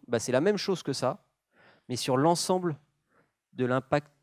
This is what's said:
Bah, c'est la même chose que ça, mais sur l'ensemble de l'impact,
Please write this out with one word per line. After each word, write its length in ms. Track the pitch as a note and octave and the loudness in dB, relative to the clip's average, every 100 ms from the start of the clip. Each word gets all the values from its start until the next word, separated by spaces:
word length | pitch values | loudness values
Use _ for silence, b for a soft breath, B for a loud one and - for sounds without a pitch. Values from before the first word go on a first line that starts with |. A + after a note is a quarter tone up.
| - | -4
Bah, 120 | A#2 | -4
c'est 120 | - | 0
la 100 | B2+ | 2
même 160 | F3+ G#3 | 2 0
chose 240 | - F#3 | -2 -4
que 120 | - | -4
ça, 320 | C3+ B2+ - _ _ _ b b b - | -4 -4 -4 _ _ _ b b b -10
mais 80 | B2 | -6
sur 180 | - C3 | 0 2
l'ensemble 600 | D#3 E3+ - F#3 F3 D3 _ _ _ _ _ _ _ | 2 2 0 0 -2 -6 _ _ _ _ _ _ _
de 120 | - B2 | -4 0
l'impact, 460 | C3 - D3 - _ | 0 0 -2 -2 _